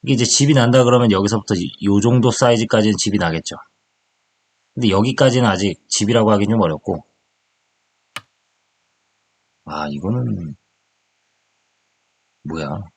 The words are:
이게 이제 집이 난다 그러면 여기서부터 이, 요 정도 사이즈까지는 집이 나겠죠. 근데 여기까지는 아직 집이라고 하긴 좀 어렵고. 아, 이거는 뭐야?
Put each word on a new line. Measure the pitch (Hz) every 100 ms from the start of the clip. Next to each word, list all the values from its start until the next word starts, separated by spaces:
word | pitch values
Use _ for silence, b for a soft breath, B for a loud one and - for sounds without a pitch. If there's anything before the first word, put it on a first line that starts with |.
이게 | -
이제 | 127
집이 | 127 - 143
난다 | 143 120 127
그러면 | 120 123 117
여기서부터 | 95 101 110 - 95
이, | 85 -
요 | 98 101
정도 | 113 123 120
사이즈까지는 | 110 123 117 113 113 107 101
집이 | 107 98
나겠죠. | 85 80 - 82 - _ _ _ _ _ _ _ _ _ _
근데 | - 104
여기까지는 | 98 117 135 135 123 117
아직 | 92 101 82 _
집이라고 | - 104 117 110
하긴 | 104 101
좀 | 110
어렵고. | 87 76 - 80 _ _ _ _ _ _ _ _ _ _ _ - _ _ _ _ _ _ _ _ _ _ _ _ _ _
아, | 76 76 76
이거는 | 73 87 123 123 98 80 - _ _ _ _ _ _ _ _ _ _ _ _ _ _ _ _ _ _
뭐야? | 71 80 73 90 87